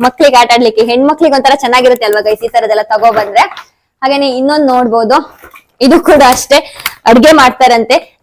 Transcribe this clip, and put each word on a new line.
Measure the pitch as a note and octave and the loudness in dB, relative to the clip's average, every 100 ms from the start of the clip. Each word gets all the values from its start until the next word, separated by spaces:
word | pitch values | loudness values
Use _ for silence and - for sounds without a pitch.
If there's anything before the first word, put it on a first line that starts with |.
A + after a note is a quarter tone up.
ಮಕ್ಳಿಗೆ | B3 - D4 B3+ | -6 0 2 2
ಆಟ | A#3+ | 2
ಆಡ್ಲಿಕ್ಕೆ. | A#3+ A#3 A3 | 0 0 -2
ಹೆಣ್ಮಕ್ಳಿಗೆ | A3+ B3 C#4 D4 D#4+ | -2 0 -2 0 0
ಒಂಥರ | C4+ C4 | 0 0
ಚೆನ್ನಾಗಿರುತ್ತೆ | C4+ B3+ B3 B3+ A#3+ | -2 0 0 0 0
ಅಲ್ವಾ | A3 G#3 | -2 -2
ಗೈಸ್ | G#3 G#3+ | -2 -6
ಈ | A3+ | -4
ತರದೆಲ್ಲ | A#3+ A3 G#3+ | -4 -2 -4
ತಗೋ | G#3+ A3 A3+ | -2 0 0
ಬಂದ್ರೆ. | G#3+ G3+ G3+ F#4 - - _ _ _ | -2 -2 -2 -2 -6 -20 _ _ _
ಹಾಗೇನೆ | C4+ C#4 C#4 | -4 -2 -2
ಇನ್ನೊಂದ್ | B3+ C4+ D4+ C#4+ | -4 -2 0 0
ನೋಡ್ಬೋದು, | B3 B3 A3+ A3 D4 D4 - - - _ _ | 0 0 -2 0 -2 -2 -18 -20 -20 _ _
ಇದು | C4 D#4+ | 2 2
ಕೂಡ | - D4+ C4 | 2 2 2
ಅಷ್ಟೇ. | B3 - C#4+ D4 - - - - | 0 -2 -2 -2 -14 -18 -6 0
ಅಡ್ಗೆ | B3+ D4+ | 2 4
ಮಾಡ್ತಾರಂತೆ. | D#4 B3+ B3+ B3+ A#3 A3+ C#4+ - _ | 4 2 0 0 0 0 -2 -4 _